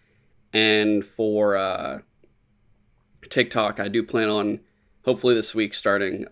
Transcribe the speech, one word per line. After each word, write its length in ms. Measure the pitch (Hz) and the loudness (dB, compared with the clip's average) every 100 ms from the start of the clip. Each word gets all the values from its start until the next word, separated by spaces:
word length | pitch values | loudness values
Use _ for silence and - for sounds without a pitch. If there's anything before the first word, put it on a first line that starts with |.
| _ _ _ _ _ | _ _ _ _ _
And 540 | 110 110 107 107 104 98 | 2 4 4 4 0 -2
for, 500 | - 110 104 104 98 | -4 0 2 2 2
uh, 440 | 95 92 - 67 _ _ _ _ _ _ _ _ _ _ _ _ - | 0 -2 -6 -10 _ _ _ _ _ _ _ _ _ _ _ _ -4
TikTok, 500 | 135 123 120 104 104 | 0 0 0 -2 -2
I 100 | 101 | -2
do 140 | 113 | -2
plan 260 | 113 117 107 | -2 -2 0
on, 320 | 107 104 107 _ _ _ _ | 0 -2 -6 _ _ _ _
hopefully 300 | - 127 127 | -4 0 2
this 200 | 113 104 | 2 0
week, 200 | 110 104 | -4 -4
starting, 520 | - 104 101 98 98 - | -2 0 0 -2 -6 -10